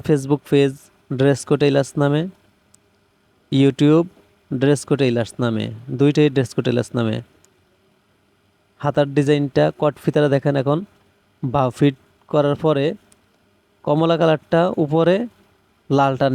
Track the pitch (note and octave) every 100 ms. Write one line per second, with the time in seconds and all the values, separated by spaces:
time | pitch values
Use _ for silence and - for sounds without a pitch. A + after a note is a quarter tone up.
0 | - D3 C3+ C#3+ - C#3+ C#3 C#3 _ _
1 | - B2+ C3+ C3+ - C#3 C#3+ C#3 C3+ -
2 | C#3+ D3 F#3 - _ _ _ _ _ _
3 | _ _ _ _ - C#3 C#3 C3+ D3 D#3
4 | F3 _ _ _ - C3 C#3 C#3+ - C#3+
5 | C3 A#2+ A2+ - A#2+ A2 A2 A2+ B2 B2+
6 | C#3+ D3 D3+ C3+ A#2+ - B2 A#2+ - B2
7 | A2+ A#2 - _ _ _ _ _ _ _
8 | _ _ _ _ _ _ _ - D3 D3
9 | C#3+ C#3 C#3 D3 C#3+ D#3 D3+ - D3+ -
10 | - D3+ D3 C#3 D3 C#3 C3 D3+ G#3 _
11 | _ _ _ _ C3+ C#3+ C3 - C#3+ C3+
12 | _ _ - D3+ C#3+ C#3+ D#3+ C#3 C#3+ G#3
13 | _ _ _ _ _ _ _ _ - D3
14 | E3 E3 E3 D#3 - E3 F3+ - D3 D#3+
15 | E3 G3 A#3+ _ _ _ _ _ - C#3
16 | C#3 C3 C#3